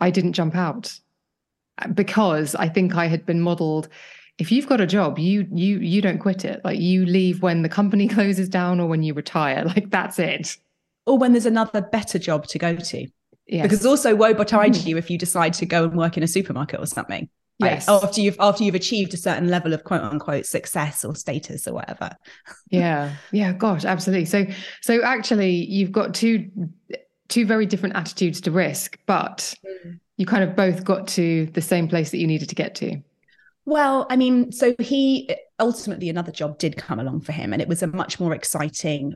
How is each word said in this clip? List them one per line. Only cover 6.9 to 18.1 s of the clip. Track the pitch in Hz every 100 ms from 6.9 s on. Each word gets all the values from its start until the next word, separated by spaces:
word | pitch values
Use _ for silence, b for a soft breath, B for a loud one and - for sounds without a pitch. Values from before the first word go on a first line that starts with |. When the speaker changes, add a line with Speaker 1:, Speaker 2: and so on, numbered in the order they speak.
| 185 180
Speaker 1:
leave | 185 185 180
when | 185 170
the | 160
company | 180 202 202 202
<laughs> | 202
closes | 202 190 185
down | 190 175 180
or | 170
when | 160
you | 156
retire. | 147 - 165 147 135
Like, | 165 185 196
that's | 190 175 -
it. | 165 151 165 - _ _ _ _ -
Speaker 2:
Or | 269
when | 247
there's | 240 233
another | 226 220 214
better | 185 226 208 185
job | 170 156 151
to | 190
go | 170 170
to. | - - 131 _ _ _ -
Speaker 1:
Yes. | 165
Speaker 2:
Because | 190 208 226
also | 277 254
woe | 214 220
betide | 214 208 220 208
Speaker 1:
Mm. | 190 165
Speaker 2:
you | 160
if | 170
you | 175
decide | 170 180 165
to | 170
go | 175 170
and | 165 170
work | 165 170
in |
a | 165
supermarket | 190 190 127 151 -
or | -
something. | - - 98 - _ _ -
Like, | 190
Speaker 1:
Yes. | 156 -
Speaker 2:
after | 202 196